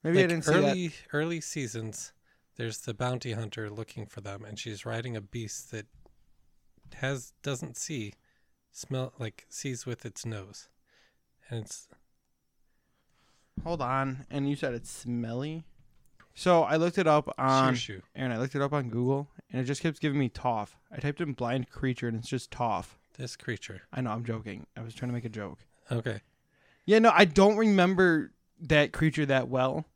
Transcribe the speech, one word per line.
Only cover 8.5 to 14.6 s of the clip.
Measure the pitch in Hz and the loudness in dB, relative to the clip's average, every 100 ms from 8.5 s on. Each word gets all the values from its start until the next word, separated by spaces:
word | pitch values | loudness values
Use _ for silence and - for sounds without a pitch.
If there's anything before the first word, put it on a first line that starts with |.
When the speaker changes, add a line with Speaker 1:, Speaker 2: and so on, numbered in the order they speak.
| _ _ | _ _
Speaker 2:
smell, | - - 131 127 - | -20 -8 -6 -6 -8
like, | 113 - _ | -10 -10 _
sees | - 139 123 - | -10 -8 -8 -8
with | 117 | -8
its | 123 - 117 | -10 -10 -10
nose. | 107 98 101 - _ _ _ _ _ _ _ _ | -10 -12 -18 -20 _ _ _ _ _ _ _ _
And | 117 | -10
it's | 104 - - _ _ _ _ _ _ _ _ _ _ _ _ _ _ _ _ - | -10 -14 -18 _ _ _ _ _ _ _ _ _ _ _ _ _ _ _ _ -10
Speaker 1:
Hold | 165 170 | -6 -4
on, | 123 135 135 131 - | 0 0 0 -4 -8
and | 143 139 | -2 -2
you | |
said | 143 | 0